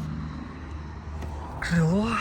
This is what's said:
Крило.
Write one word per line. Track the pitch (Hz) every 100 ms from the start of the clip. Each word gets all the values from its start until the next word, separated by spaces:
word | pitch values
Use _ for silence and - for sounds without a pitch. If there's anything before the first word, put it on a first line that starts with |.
| - - - - - - - - - - - - - - - -
Крило. | - 170 160 196 220 226